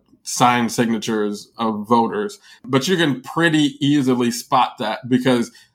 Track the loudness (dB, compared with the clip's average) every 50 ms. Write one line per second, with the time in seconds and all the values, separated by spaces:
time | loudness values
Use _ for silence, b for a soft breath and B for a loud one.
0 | _ _ _ _ -14 -10 -2 2 2 4 4 2 0 -2 0 -2 0 0 0 -4
1 | -4 -4 -2 -2 -2 -2 -4 -8 -12 -18 _ -6 -4 -4 -4 -6 -2 0 2 2
2 | 2 0 -2 -4 -6 -6 -8 -14 b b b b b -2 -2 0 0 2 0 2
3 | 2 0 0 -4 -8 -8 -2 0 0 2 4 2 2 0 0 -2 0 2 2 2
4 | 2 2 2 2 0 -2 -2 -4 -6 -2 0 0 0 0 -2 -6 -6 -6 -6 -6
5 | -2 0 0 2 2 2 2 2 0 -4 b b b b